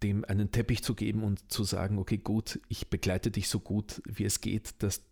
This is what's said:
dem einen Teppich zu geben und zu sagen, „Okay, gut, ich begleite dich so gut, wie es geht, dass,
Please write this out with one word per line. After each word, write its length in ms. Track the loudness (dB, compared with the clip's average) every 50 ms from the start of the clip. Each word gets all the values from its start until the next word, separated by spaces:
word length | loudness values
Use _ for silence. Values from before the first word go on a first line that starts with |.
| 0
dem 220 | 2 2 2 2
einen 260 | 2 2 2 2 2
Teppich 320 | 2 0 2 2 0 0 2
zu 120 | -2 0
geben 260 | 0 0 0 2 2 2
und 280 | 0 0 -2 -2 -6
zu 120 | -2 0 0
sagen, 340 | 0 2 0 2 2 0 0
„Okay, 200 | 2 0 0 0
gut, 420 | 0 0 0 0 0 -2 -8 -8 -6 -6
ich 220 | -6 -6 -2 -4
begleite 400 | -2 0 2 2 2 2 0 0
dich 180 | 0 0 -2 0
so 120 | -2 -2
gut, 420 | -2 0 -2 -2 -2 -2 -10 -12 -10
wie 200 | -10 -4 -2 0
es 160 | 0 0 0
geht, 420 | -2 -2 -2 -2 -4 -6 -6 -2 -2
dass, 220 | -2 -2 -2 -8 _